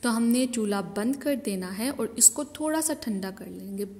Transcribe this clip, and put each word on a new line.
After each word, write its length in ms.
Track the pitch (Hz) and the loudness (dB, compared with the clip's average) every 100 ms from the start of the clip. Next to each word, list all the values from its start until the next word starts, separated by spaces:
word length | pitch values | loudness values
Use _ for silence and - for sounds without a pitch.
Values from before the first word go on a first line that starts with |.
तो 60 | 247 | 2
हमने 380 | 226 233 247 254 | 2 4 4 2
चूल्हा 320 | 233 214 202 196 202 | 0 0 0 -2 -2
बंद 200 | 220 277 | 0 0
कर 200 | 294 269 | 0 0
देना 260 | 220 190 185 | -2 -4 -4
है 200 | 190 247 | -4 -4
और 240 | 285 220 - | -2 -4 6
इसको 260 | - - 294 | 6 6 -6
थोड़ा 260 | - 302 311 | -2 0 2
सा 140 | 320 294 | 0 -2
ठंडा 340 | - 196 190 | -2 -2 -4
कर 160 | 190 180 | -8 -10
लेंगे। 380 | 185 190 196 202 | -10 -8 -6 -6